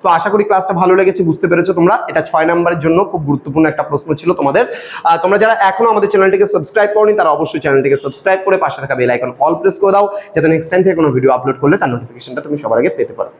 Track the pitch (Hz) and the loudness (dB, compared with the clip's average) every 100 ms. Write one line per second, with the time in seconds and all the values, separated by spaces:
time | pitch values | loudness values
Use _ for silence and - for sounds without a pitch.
0 | 190 165 208 208 208 190 190 180 180 185 | 2 0 2 0 2 0 0 0 2 4
1 | 190 180 170 156 175 170 175 175 170 220 | 2 2 -2 0 0 0 0 2 2 2
2 | - 160 160 160 160 170 175 170 160 165 | -2 -4 -2 0 2 2 0 0 0 0
3 | 202 175 143 143 151 143 156 151 - 143 | 0 -4 -2 -4 -2 2 2 0 -4 -6
4 | 160 147 165 175 139 165 247 - - - | -4 -4 -2 0 0 0 0 -4 -12 -4
5 | 165 165 180 202 220 226 196 190 233 214 | 0 0 2 2 2 2 0 2 2 2
6 | 202 202 190 190 202 208 - 220 208 208 | 2 2 2 2 0 -2 -2 0 0 2
7 | 214 208 165 147 160 160 147 135 135 135 | 2 2 0 0 -2 -4 0 2 2 0
8 | 139 - 190 190 196 190 160 135 135 127 | -2 -4 -2 0 0 0 -2 -6 -6 -2
9 | 123 120 123 - 151 165 185 175 196 196 | 0 0 -4 -2 -2 0 -2 0 2 2
10 | 202 - - - 156 160 160 185 185 165 | 0 -4 -4 0 2 0 0 2 2 2
11 | 151 127 131 127 139 127 147 185 170 120 | 0 2 2 0 -2 -2 0 0 0 -4
12 | 117 120 131 127 143 147 113 113 175 - | -10 -18 -12 -12 -8 -8 -2 0 0 -2
13 | 117 - - | -6 -6 -10